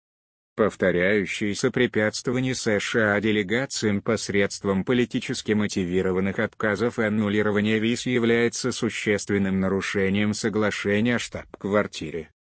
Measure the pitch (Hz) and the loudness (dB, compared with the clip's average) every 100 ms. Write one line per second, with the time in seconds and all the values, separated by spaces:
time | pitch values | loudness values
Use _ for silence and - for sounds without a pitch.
0 | _ _ _ _ _ - 104 - 92 85 | _ _ _ _ _ 0 0 2 2 2
1 | 90 107 90 - 107 98 131 120 120 107 | 2 2 0 -2 -4 0 0 2 0 2
2 | 107 - - 123 131 127 - 101 - 123 | 0 0 -4 -2 -2 -2 0 0 0 0
3 | 107 104 107 107 95 113 135 - 107 101 | 2 2 2 0 0 -2 -2 -2 0 0
4 | - 110 - 101 98 - 101 95 92 123 | 0 -2 0 0 0 -2 -2 0 2 0
5 | 120 127 - 127 - 107 104 104 90 90 | 2 -2 -4 -6 0 0 0 -2 0 0
6 | 92 92 98 95 107 - 110 98 117 120 | 2 0 0 -2 -4 -2 -2 0 -2 0
7 | 110 107 104 104 104 104 104 110 110 120 | 0 0 0 2 2 2 2 2 0 -2
8 | 127 123 117 117 117 - 127 110 113 - | -2 0 2 2 2 0 -4 -2 -4 -2
9 | - 101 - 101 98 95 95 98 - 101 | -2 -2 0 0 2 0 0 -2 -2 0
10 | 95 98 104 104 113 101 104 - 101 101 | 0 2 0 0 -2 0 0 0 0 0
11 | 117 117 - - - - 101 104 98 - | 2 0 -4 -10 -14 -10 0 0 0 -6
12 | 78 82 78 _ _ | -8 -10 -10 _ _